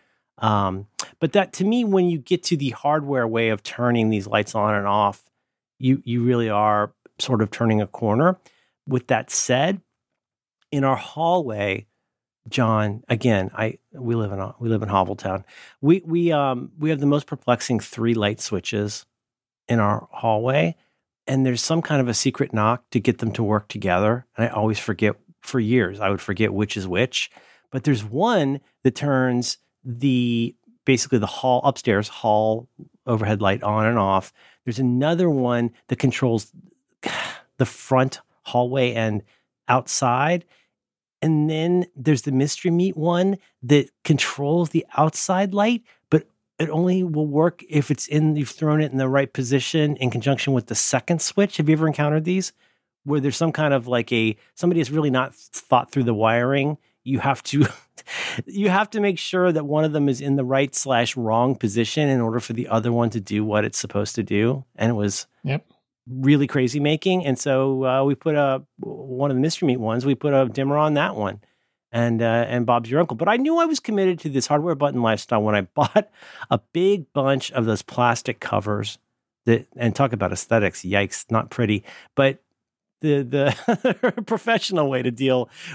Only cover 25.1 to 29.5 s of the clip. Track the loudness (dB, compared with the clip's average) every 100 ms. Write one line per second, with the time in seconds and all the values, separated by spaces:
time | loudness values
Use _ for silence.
25.1 | 0 _ _ -6 -2 2 2 0 -2 -2
26.1 | -2 -4 0 0 0 -2 -4 -4 -2 -2
27.1 | -2 -8 -12 -20 _ _ -4 0 -2 -2
28.1 | -2 0 0 0 -4 -10 _ -2 0 0
29.1 | 0 2 0 -4